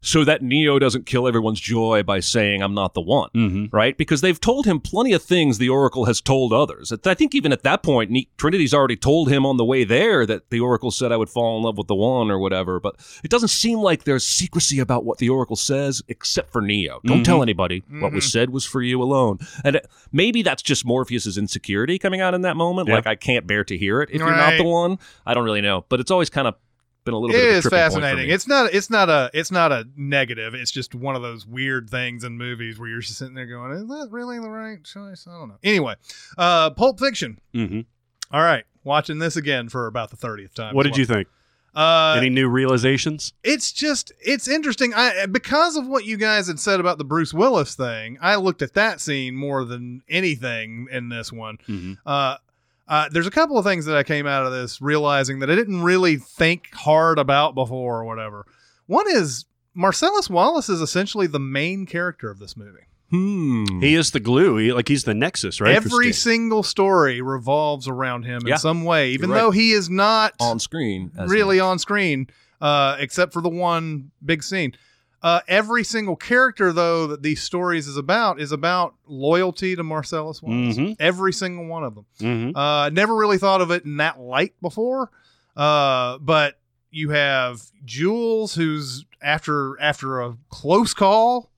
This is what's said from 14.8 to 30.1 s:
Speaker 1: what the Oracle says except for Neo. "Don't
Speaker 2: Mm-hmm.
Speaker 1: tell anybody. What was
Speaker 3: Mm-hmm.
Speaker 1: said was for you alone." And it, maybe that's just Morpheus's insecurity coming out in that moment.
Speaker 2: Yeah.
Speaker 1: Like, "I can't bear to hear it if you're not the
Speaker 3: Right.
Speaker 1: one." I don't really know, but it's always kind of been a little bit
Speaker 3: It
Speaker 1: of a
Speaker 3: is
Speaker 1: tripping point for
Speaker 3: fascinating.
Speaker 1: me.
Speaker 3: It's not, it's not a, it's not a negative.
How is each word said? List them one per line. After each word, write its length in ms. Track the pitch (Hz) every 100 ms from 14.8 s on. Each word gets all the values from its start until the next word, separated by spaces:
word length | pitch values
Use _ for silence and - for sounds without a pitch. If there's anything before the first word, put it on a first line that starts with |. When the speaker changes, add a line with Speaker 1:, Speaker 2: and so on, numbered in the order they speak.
| 127 123
Speaker 1:
what 140 | 113 -
the 100 | 117
Oracle 300 | 131 120 110
says 440 | - 139 139 131 -
except 460 | - - - -
for 80 | 123
Neo. 400 | 101 104 82 62 120
"Don't 120 | 131
Speaker 2:
Mm-hmm. 60 |
Speaker 1:
tell 200 | 120 175
anybody. 400 | 120 90 90 90 -
What 240 | 147 156
was 100 | 147
Speaker 3:
Mm-hmm. 60 | -
Speaker 1:
said 200 | 113 123
was 140 | 131 -
for 160 | 135
you 220 | 123 127
alone." 360 | 127 135 120 95 - - 139
And 100 | 139
it, 120 | - _ _
maybe 300 | 139 202 226
that's 180 | 175 135
just 220 | - 143 120
Morpheus's 520 | 123 127 120 104 95
insecurity 640 | 101 104 - 98 123 185
coming 220 | 196 185
out 120 | 185
in 100 | 180
that 120 | 180 160
moment. 320 | 170 180 180
Speaker 2:
Yeah. 80 | 110
Speaker 1:
Like, 100 | 110
"I 80 | 107
can't 300 | - 120 87
bear 200 | 104 101
to 120 | 92
hear 240 | 98 113
it 100 | 147
if 60 | 147
you're 120 | 160
not 200 | 165 165
the 120 | 160
Speaker 3:
Right. 20 | 165
Speaker 1:
one." 320 | 170 175 185 - - -
I 80 |
don't 100 | 120
really 160 | 117 104
know, 240 | 101 95 -
but 100 | 123
it's 100 | 127
always 200 | 185 165
kind 180 | - 127
of 80 | 101 _ _ _ _ -
been 80 |
a 40 | 113
little 160 | 120
bit 100 | 226
Speaker 3:
It 40 | 240
Speaker 1:
of 40 |
a 40 | 196
Speaker 3:
is 40 |
Speaker 1:
tripping 160 | 160 180
point 140 | 165
for 60 | 190
Speaker 3:
fascinating. 260 | 147 135 131
Speaker 1:
me. 40 |
Speaker 3:
It's 140 | 185 254
not, 260 | 277 233
it's 160 | 185 196
not 200 | 220 190
a, 200 | 151 127
it's 180 | 151 165
not 200 | 185 165
a 160 | 131 113 139
negative. 580 | 139